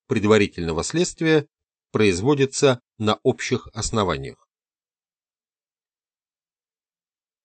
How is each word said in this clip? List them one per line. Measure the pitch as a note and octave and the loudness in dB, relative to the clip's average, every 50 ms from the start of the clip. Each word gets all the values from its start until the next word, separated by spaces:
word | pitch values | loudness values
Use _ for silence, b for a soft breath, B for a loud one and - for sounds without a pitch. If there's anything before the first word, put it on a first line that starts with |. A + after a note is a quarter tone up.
| _ - | _ -4
предварительного | - G#2+ G2 G#2 A2 G#2 G2+ E2+ - - E2+ E2 D#2+ D#2+ F2 | -2 0 2 4 4 4 4 2 -2 -4 -6 -4 -4 -4 -4
следствия | - - D#3+ F3+ - - - E3+ D#3+ D#3 D3+ C#3+ - _ _ _ _ _ _ _ _ - | -4 -2 -4 -4 -4 -4 -4 0 2 2 2 0 -2 _ _ _ _ _ _ _ _ -2
производится | A2 G#2+ G2+ F2 E2+ G#2 C3+ D3 C#3 C3+ C3+ - - D3 C#3 B2 B2+ _ _ _ - | 2 2 2 2 2 0 0 2 2 0 -2 0 0 2 2 2 0 _ _ _ -4
на | G#2+ G#2+ G#2+ - - | -2 -2 -2 0 0
общих | C3 A2+ - - - B2+ A2+ - - - | -2 -2 -2 -4 -6 -6 -6 -6 -8 -10
основаниях. | G#2+ G#2 - - A2 G2+ F2+ D#2 C2+ C2+ B1+ A#1 - _ _ _ _ _ _ _ _ _ _ _ _ _ _ _ _ _ _ _ _ _ _ _ _ _ _ _ _ _ _ _ _ _ _ _ _ _ _ _ _ _ _ _ _ _ _ _ _ _ _ _ _ _ _ _ _ _ _ _ _ _ | -8 -8 -4 -2 -2 0 0 -2 -4 -6 -10 -14 -16 _ _ _ _ _ _ _ _ _ _ _ _ _ _ _ _ _ _ _ _ _ _ _ _ _ _ _ _ _ _ _ _ _ _ _ _ _ _ _ _ _ _ _ _ _ _ _ _ _ _ _ _ _ _ _ _ _ _ _ _ _